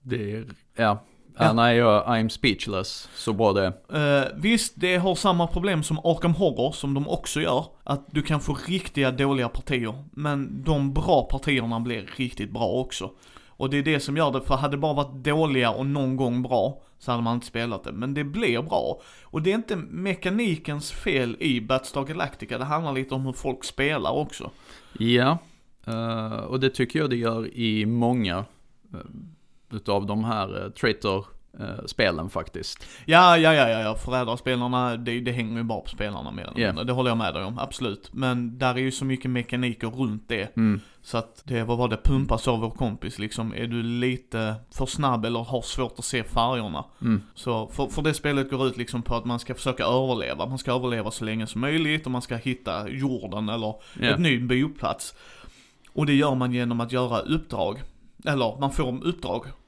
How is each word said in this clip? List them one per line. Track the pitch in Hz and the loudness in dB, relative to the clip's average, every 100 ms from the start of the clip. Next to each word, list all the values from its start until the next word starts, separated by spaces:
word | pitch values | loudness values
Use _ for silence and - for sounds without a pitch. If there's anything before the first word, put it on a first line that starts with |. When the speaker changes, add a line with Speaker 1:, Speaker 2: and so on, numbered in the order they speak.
Speaker 1:
Det | 127 123 101 | -4 -4 -4
är, | 110 113 - _ | -6 -10 -16 _
ja. | - 113 104 - _ - - | 2 2 2 -4 _ -20 2
Speaker 2:
Ja. | |
Speaker 1:
Ja, | 113 | 4
nej, | 113 120 117 | 6 6 8
jag, | 117 104 | 8 6
I'm | 117 113 110 | 4 2 0
speechless. | - 120 95 - 95 92 - - | 2 2 2 -2 -4 -4 -10 -12
Så | - - | -6 -4
bra | 104 110 | 4 4
det | 98 95 - - | 6 2 0 -4
är. | 151 147 143 | 0 4 4
Speaker 2:
Eh, | 131 | 2
visst, | - 190 226 - | 0 2 2 0
det | - 180 180 | -2 2 2
har | 190 | 2
samma | 175 202 170 170 | 2 2 4 2
problem | 180 202 165 | 0 0 0
som | 151 156 | 0 0
Arkham | 170 160 170 | 2 4 2
Horror, | 160 185 117 131 | 4 2 2 -2
som | 147 139 | 0 -2
de | 139 127 | -2 -2
också | - - 151 | -4 -2 -2
gör. | 160 151 156 - | 0 0 -2 -12
Att | - 143 - | -4 -4 -2
du | 151 | -4
kan | 143 151 | 0 -2
få | - 139 - | -2 -4 -2
riktiga | 185 - - 131 | -4 -2 0 0
dåliga | 127 139 139 120 | 2 2 2 0
partier, | - - 131 113 127 143 | -4 -2 -2 -2 -6 -12
men | - 147 143 135 139 | -6 -2 -2 -4 -4
de | 135 151 139 | 0 2 2
bra | 143 151 151 - | 0 4 2 4
partierna | 139 - 131 117 113 | -2 2 2 2 -2
blir | 120 113 - | -2 -4 -8
riktigt | - 123 - 104 | -6 -6 -4 -6
bra | 113 110 | -2 0
också. | 117 127 - 92 - - - - | 0 -2 -6 -8 -12 -20 -20 -20
Och | - 131 | -4 0
det | 143 | 0
är | |
det | 139 147 | 2 0
som | 139 147 | 0 0
gör | 151 | 2
det, | 131 | 0
för | - | 0
hade | 131 143 | 0 0
det | 143 | 0
bara | 151 | 0
varit | 143 139 | 0 -2
dåliga | 131 139 151 156 131 117 | -2 0 4 4 4 2
och | 107 | 2
någon | 139 143 131 131 | 0 0 0 0
gång | 127 120 | 0 0
bra, | 127 120 98 - - - | 2 2 2 -2 -18 -10
så | - | -4
hade | 120 | 0
man | 117 | 0
inte | 120 - | -2 -2
spelat | 117 117 101 | -4 -4 -4
det. | - | -6
Men | 82 127 | -6 -4
det | 139 | -4
blir | 143 175 208 117 | -4 -2 0 0
bra. | 156 - 65 - - - | 0 -2 0 -6 -10 -20
Och | - 156 | -6 0
det | 170 | 2
är | |
inte | 214 220 196 - 165 196 175 | 0 -2 -6 -6 -6 -4 -2
mekanikens | 180 208 226 156 - 147 - | -2 0 0 -2 -4 -6 -6
fel | - 208 143 120 - | -4 0 2 0 0
i | 160 123 | 0 0
Battlestar | 107 131 - 143 | 0 -2 0 -6
Galactica, | 139 160 147 - - 117 | -4 -4 -6 -6 -8 -6
det | |
handlar | 135 151 165 | -2 -2 0
lite | 131 135 | -4 -2
om | 131 | -4
hur | 131 | -4
folk | 127 139 120 | -4 -6 -4
spelar | - - 139 151 80 | -8 -2 0 2 0
också. | 135 139 - - - - - - - | 0 -4 -8 -14 -14 -20 -20 -20 0
Speaker 1:
Ja, | 113 120 131 170 - - _ - - | 4 6 6 2 -4 -20 _ -14 -6
eh, | 113 113 113 110 110 | -4 -2 -4 -4 -6
och | 110 131 | -4 2
det | 135 | 2
tycker | 131 123 156 | 2 0 2
jag | 151 | 0
det | |
gör | 120 117 113 110 120 | 2 0 0 -4 0
i | 113 107 | 2 2
många, | 107 120 120 123 101 87 104 - - - - | 2 2 2 2 0 -2 -6 -14 -20 -20 -18
eh, | - - - - - - - _ | -16 -14 -16 -18 -20 -20 -20 _
utav | 107 101 101 | -8 0 0
de | 101 107 | 2 0
här, | 113 107 98 95 | 0 0 -2 -4
eh, | 95 | -8
traitor, | - 127 - 107 95 - - - - | 0 0 0 0 -2 -4 -18 -20 -12
eh, | - - | -10 -8
spelen | - - 104 80 90 | -8 2 2 2 -4
faktiskt. | 82 78 80 78 - - - | -6 -6 -10 -10 -12 -16 -12
Speaker 2:
Ja, | - 165 180 170 | 6 10 10 10
ja, | 160 | 8
ja, | 151 120 | 8 6
ja, | 113 | 4
ja. | 107 | 0
Förrädarspelarna, | 110 - 127 117 120 127 123 123 127 123 117 | -2 -2 0 0 -2 0 0 2 0 0 -2
det, | 120 120 | -4 -2
det | 123 | -2
hänger | 120 110 117 | -2 -2 -2
ju | |
bara | 117 107 | -2 -4
på | - | -6
spelarna | - 104 98 67 | -6 -4 -4 -8
mer | 87 | -10
eller | - - | -8 0
Speaker 1:
Ja. | 110 | 0
Speaker 2:
mindre. | 80 | 0
Det | 120 | -2
håller | 127 123 | 2 2
jag | 113 | 2
med | 101 | 0
dig | 73 | -2
om, | 98 120 | -4 -6
absolut. | 135 - 120 101 - | -6 -4 -6 -6 -10
Men | - 131 123 120 123 | -4 -2 0 -4 -2
där | 131 | 0
är | 123 | 0
ju | 131 | -2
så | 131 | -2
mycket | 135 127 127 | -2 -2 -2
mekaniker | 123 117 123 127 113 117 | -2 -2 -2 -2 -2 -6
runt | 123 127 107 - | -2 -2 -4 -4
det. | 113 101 - | -4 -2 2
Speaker 1:
Mm. | 110 104 - - | 4 2 -4 -20
Speaker 2:
Så | - 117 | -6 -6
att | 113 - | -6 -16
det, | - 123 | -4 -4
vad | 113 120 | 0 0
var | 123 | 0
det, | 107 | 0
pumpas | - 135 139 117 - | 0 0 2 0 0
av | 117 | 0
vår | 113 | -2
kompis | - 120 - - - | -2 -4 -4 -8 -6
liksom. | 107 - 113 | -8 -6 -6
Är | - 117 | -6 -4
du | 117 | -4
lite | 117 120 127 123 _ 113 110 110 - | -2 0 -2 -2 _ -4 -2 -4 -8
för | - | -4
snabb | 131 - 143 117 | -4 0 0 2
eller | 117 117 | 0 -2
har | 117 127 | -2 -4
svårt | - - 120 - | -4 -4 -4 -4
att | |
se | - 127 | -4 -4
färgerna? | 107 117 117 127 104 76 - _ | 0 0 2 0 -4 -6 -10 _
Speaker 1:
Mm. | 120 107 - | 0 0 0
Speaker 2:
Så, | - - 113 110 | -8 -2 -2 -2
för, | - 135 | -4 -4
för | - | 0
det | 151 | 0
spelet | 147 147 139 135 | 0 0 0 0
går | 131 131 | 0 -2
ut | 117 | -2
liksom | 120 120 | -6 -4
på | 117 | -2
att | 117 | -2
man | 120 120 | -2 -4
ska | - | -6
försöka | 127 139 139 | -4 -4 0
överleva. | - 123 131 117 62 71 | 2 2 2 0 -2 -4
Man | 107 131 | -4 -4
ska | - | -2
överleva | 123 123 117 104 | 0 0 -2 -4
så | - | -6
länge | 110 110 110 | -4 -4 -4
som | 107 | -4
möjligt | 135 160 151 156 | 0 0 0 -2
och | 135 | -2
man | 123 | -6
ska | - | -4
hitta | 117 131 123 110 87 104 | -4 -4 -4 -4 -6 -6
jorden | 131 135 123 101 101 107 | -4 -2 -2 -4 -4 -4
eller | 117 107 - - - | -2 -4 -6 -14 -2
Speaker 1:
Ja. | 120 | 0
Speaker 2:
ett | 110 | 4
ny | 170 120 | 4 2
boplats. | 123 127 151 - 117 - - - - - - - - _ - | 2 2 2 -2 -4 -4 -8 -14 -20 -20 -20 -20 -20 _ -10
Och | - | -2
det | 147 | 4
gör | 139 147 | 4 4
man | 131 123 | 2 0
genom | 123 120 117 | 0 -2 -2
att | 117 | -2
göra | 127 123 113 | 0 0 0
uppdrag. | - 156 - 104 87 120 - - - - | 0 -2 -2 -2 -2 -4 -12 -16 -20 -8
Eller | - 139 117 110 | -2 0 0 0
man | 139 | -2
får | 147 151 123 165 | 0 -2 -2 -4
uppdrag | 170 - 113 123 - | -4 -4 -6 -6 -18